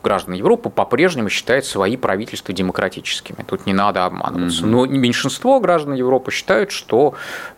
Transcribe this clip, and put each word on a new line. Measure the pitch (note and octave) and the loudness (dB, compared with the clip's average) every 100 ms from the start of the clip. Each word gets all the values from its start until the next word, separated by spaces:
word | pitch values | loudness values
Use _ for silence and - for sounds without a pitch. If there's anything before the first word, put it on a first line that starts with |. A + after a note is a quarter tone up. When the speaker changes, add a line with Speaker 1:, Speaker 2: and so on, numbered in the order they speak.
Speaker 1:
граждан | - - - | -2 0 -2
Европы | F2+ A#2+ A3+ - | -2 2 2 0
по-прежнему | - G2 B2 F3+ D3+ G#2 | -2 0 2 2 2 -2
считает | - - C3+ - | -4 0 0 0
свои | G2 G2 B2+ | 0 0 0
правительства | - F#2+ A#2 - - | 0 -2 -4 -10 -8
демократическими. | F#2+ F#2 F#2+ F#2+ - - - - - - | -2 -2 0 -2 -4 -8 -8 -8 -12 -8
Тут | G2 - | -6 -2
не | |
надо | G2 G2+ F#2 F2+ | 2 2 2 -2
обманываться. | F2+ - F2+ F2 E2 | -2 -6 -2 -2 0
Speaker 2:
Мгм. | G#2+ | 2
Speaker 1:
Но | A#2+ C3+ | 2 4
меньшинство | C3+ A#2+ A#2+ C#3 - B3 C4+ | 2 2 2 -2 -2 2 4
граждан | F#3 E3+ C#3+ | 4 2 0
Европы | C3 B2+ C3 C3 | -2 2 2 0
считают, | - - G3+ G3+ | -6 0 2 2
что | - - A2+ C#3+ - - - - | -4 0 4 4 0 -12 -12 -12